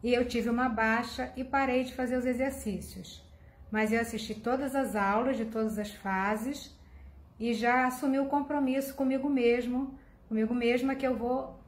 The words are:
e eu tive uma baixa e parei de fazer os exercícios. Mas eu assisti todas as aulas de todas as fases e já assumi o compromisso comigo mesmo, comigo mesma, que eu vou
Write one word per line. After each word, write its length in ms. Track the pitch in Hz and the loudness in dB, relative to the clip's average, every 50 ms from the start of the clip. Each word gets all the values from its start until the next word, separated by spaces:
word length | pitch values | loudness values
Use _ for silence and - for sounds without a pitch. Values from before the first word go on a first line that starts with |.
| - | 2
e 100 | 233 247 | 2 2
eu 140 | 240 254 240 | 2 2 2
tive 220 | - 240 208 233 | 0 0 0 2
uma 200 | 233 240 254 247 | 2 2 2 0
baixa 640 | 220 220 226 220 220 233 247 - - - 254 254 - | 2 2 2 2 2 2 0 -2 -4 -6 -6 -6 -6
e 80 | - 262 | -8 -8
parei 400 | 262 - 277 269 262 254 254 262 | 0 0 2 2 4 2 2 0
de 100 | 254 - | 0 -2
fazer 240 | - 254 240 254 254 | -4 -2 0 0 0
os 80 | 247 | 0
exercícios. 1000 | 254 254 233 262 262 262 - - 220 196 175 - - - 185 180 - - - - - - - - - - - - - | 0 0 0 0 -2 -2 -4 -6 -4 -4 -4 -6 -8 -12 -14 -14 -14 -16 -20 -20 -20 -20 -20 -20 -20 -20 -20 -14 -4
Mas 200 | - 214 220 214 | -2 0 2 2
eu 80 | 220 226 | 2 0
assisti 360 | 233 226 226 214 - - 208 | 0 -2 -4 -8 -6 -6 -8
todas 400 | 208 - 240 247 269 285 269 233 | -6 -2 0 0 0 0 0 0
as 200 | 277 269 214 190 | 0 -2 0 0
aulas 420 | 208 196 196 202 214 247 262 269 220 | 0 2 2 2 2 2 2 0 0
de 80 | 226 | -2
todas 340 | 220 - 220 220 214 190 202 | -4 -2 -2 -2 -2 -2 -4
as 120 | 208 208 | -6 -6
fases 880 | - - - 196 190 190 190 202 214 220 220 262 285 285 - - - - - - - - - - - - - - - - | -8 -8 -4 -2 -2 0 2 0 0 0 -2 -4 -6 -6 -10 -16 -20 -20 -20 -20 -20 -20 -20 -20 -20 -20 -20 -20 -12 -6
e 140 | 220 233 233 | -2 -2 0
já 340 | 208 226 240 240 254 254 254 | 2 2 4 4 4 4 2
assumi 320 | 254 - - 277 262 269 | 0 0 0 0 2 2
o 80 | 277 269 | 2 2
compromisso 680 | 285 285 277 - 294 294 277 254 262 269 269 269 - | 2 0 0 0 0 0 2 2 2 0 0 -2 -2
comigo 360 | - 269 262 262 269 269 294 | -2 0 2 2 2 0 2
mesmo, 680 | 285 262 240 233 240 247 240 240 247 254 277 269 - - - - - - - - | 2 4 4 4 4 4 2 0 0 -2 -2 -4 -6 -12 -18 -20 -20 -20 -10 -4
comigo 260 | 220 220 220 220 240 | 0 0 2 2 2
mesma, 400 | 247 240 233 240 247 262 269 269 | 2 2 4 2 4 2 0 0
que 140 | 269 269 262 | 0 0 0
eu 100 | 247 214 | 0 0
vou 420 | 233 240 254 269 269 - - - - | 0 -2 -2 -2 -2 -6 -10 -16 -20